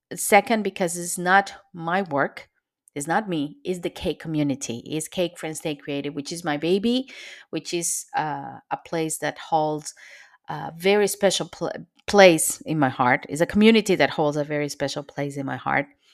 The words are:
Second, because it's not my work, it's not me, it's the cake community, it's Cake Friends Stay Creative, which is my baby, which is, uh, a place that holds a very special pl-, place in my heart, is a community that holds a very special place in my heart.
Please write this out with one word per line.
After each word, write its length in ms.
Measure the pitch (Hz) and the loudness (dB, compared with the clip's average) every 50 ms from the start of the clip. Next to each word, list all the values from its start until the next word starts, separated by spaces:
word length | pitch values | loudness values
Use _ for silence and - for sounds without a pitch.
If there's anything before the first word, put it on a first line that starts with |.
| _ _ - | _ _ -10
Second, 500 | 175 - - 220 202 202 - 233 220 202 | -8 -4 -2 0 0 0 0 -2 -2 -2
because 340 | 196 196 - 190 170 170 | -4 -4 -4 -4 -4 -4
it's 200 | 175 175 175 - | -6 -8 -8 -8
not 360 | 180 175 180 190 196 196 - - - _ _ - | -4 0 2 2 2 2 0 -6 -16 _ _ -14
my 280 | 175 165 165 175 196 | -10 -6 -4 -2 -2
work, 480 | 196 165 139 139 147 - - - - _ _ _ _ _ _ _ _ _ _ | -2 -2 -2 -2 -2 -2 -4 -10 -20 _ _ _ _ _ _ _ _ _ _
it's 120 | 143 143 | -8 -4
not 220 | 160 165 208 220 196 | -2 -2 -2 -2 -2
me, 260 | 175 156 143 147 - - - | -4 -4 -4 -6 -10 -10 -8
it's 160 | - 185 175 | -8 -6 -6
the 100 | 180 175 | -6 -8
cake 300 | - - - 180 151 - | -8 -6 -6 -6 -6 -6
community, 640 | - 165 160 151 147 143 131 139 - - 113 120 - | -6 -4 -2 0 0 0 0 -2 -6 -8 -8 -8 -8
it's 220 | - 139 156 156 | -8 -6 -6 -6
Cake 320 | - - 190 180 170 175 - | -6 -4 -4 -4 -4 -4 -8
Friends 200 | - 156 156 - | -10 -10 -10 -8
Stay 140 | - 165 147 | -8 -8 -8
Creative, 400 | 143 - - 143 143 139 147 143 | -8 -8 -6 -6 -6 -6 -6 -8
which 200 | 147 143 - 170 | -8 -10 -8 -10
is 100 | 170 175 | -8 -4
my 140 | 160 147 | -4 -4
baby, 520 | 147 160 165 185 196 196 233 240 254 262 - - - - - - - - _ | -2 0 0 0 0 2 0 0 -2 -4 -6 -12 -20 -20 -20 -20 -20 -14 _
which 240 | - 160 156 - 175 | -10 -10 -8 -6 -6
is, 320 | 170 170 - - - - - - | -4 -4 -4 -6 -6 -8 -6 -6
uh, 460 | - 151 151 143 139 143 - 127 - - - | -4 -4 -4 -6 -8 -10 -12 -14 -18 -12 -10
a 80 | - - - | -10 -10 -8
place 340 | - - 165 160 160 156 - | -6 -4 -4 -2 -4 -4 -4
that 180 | 151 147 143 | -6 -6 -6
holds 560 | - - - 170 156 151 151 151 151 151 - - - - - - - - - _ _ _ - | -8 -4 -2 0 0 2 0 -2 -4 -8 -12 -16 -16 -20 -20 -20 -20 -20 -20 _ _ _ -12
a 240 | 160 151 151 147 160 | -12 -10 -10 -12 -10
very 300 | 165 170 196 202 208 285 | 0 2 4 4 4 4
special 400 | - - - 196 190 175 - 160 | 2 2 2 2 2 2 0 -4
pl-, 240 | 165 - - 175 - - - 165 - _ _ _ | -8 -8 -6 -6 -6 -6 -10 -14 -18 _ _ _
place 540 | - - 202 190 185 165 156 - - - - - | 4 8 10 10 10 10 8 2 -2 -4 -6 -6
in 120 | - 156 | -4 0
my 120 | 156 143 131 | 2 2 2
heart, 360 | 123 - 127 123 123 123 - - | 2 2 4 4 4 2 0 -4
is 100 | - 151 | -2 -2
a 60 | 170 | 0
community 500 | - - 208 214 220 226 220 208 196 185 | 2 4 6 8 8 8 6 6 4 4
that 140 | 151 147 131 | 4 4 2
holds 260 | - - 156 147 147 | 2 2 0 2 0
a 80 | 151 143 | 0 -2
very 240 | 151 151 147 147 | -2 -2 -2 -2
special 340 | 143 - - 143 135 - 151 | -4 -4 -4 -4 -4 -4 -6
place 360 | 143 - - - 143 143 139 | -10 -8 -8 -8 -6 -6 -6
in 80 | 143 135 | -6 -6
my 100 | 135 131 | -6 -8
heart. 300 | 127 - 139 139 139 143 - _ _ _ _ | -6 -2 0 0 0 0 -2 _ _ _ _